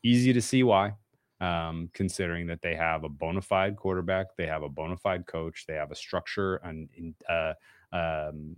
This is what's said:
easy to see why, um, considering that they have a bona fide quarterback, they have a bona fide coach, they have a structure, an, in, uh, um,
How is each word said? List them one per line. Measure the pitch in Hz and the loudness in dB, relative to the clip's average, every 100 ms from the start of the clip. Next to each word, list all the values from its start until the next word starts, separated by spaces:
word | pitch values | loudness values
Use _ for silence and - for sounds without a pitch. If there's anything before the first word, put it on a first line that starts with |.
easy | 117 120 127 | 4 6 6
to | 123 | 4
see | - 131 | 4 4
why, | 127 98 101 104 _ _ _ - | 6 6 4 -2 _ _ _ -6
um, | 90 85 82 82 85 | -2 0 -2 -4 -6
considering | - 95 - 87 85 85 | -2 -2 0 -2 -2 -4
that | 82 | -4
they | 87 80 | -4 0
have | 82 80 | 0 0
a | 78 | -4
bona | 71 82 92 | -6 -4 -2
fide | - 95 95 98 | 2 2 2 0
quarterback, | 95 92 87 95 95 - | -2 -2 0 0 -2 -4
they | 80 | -4
have | 78 | -4
a | 73 | -6
bona | 71 80 87 | -6 -6 -2
fide | 101 90 - | -2 -2 -4
coach, | 82 82 - - | -6 -6 -8 -8
they | 78 | -6
have | 73 | -6
a | 73 | -8
structure, | - 90 - - 95 92 | -6 -6 -4 -2 0 -2
an, | 90 80 73 - | -6 -10 -12 -12
in, | 85 80 - | -12 -10 -4
uh, | 85 80 78 _ _ - | -2 -2 -4 _ _ -10
um, | 90 82 78 76 76 76 | -4 -2 -2 -6 -8 -12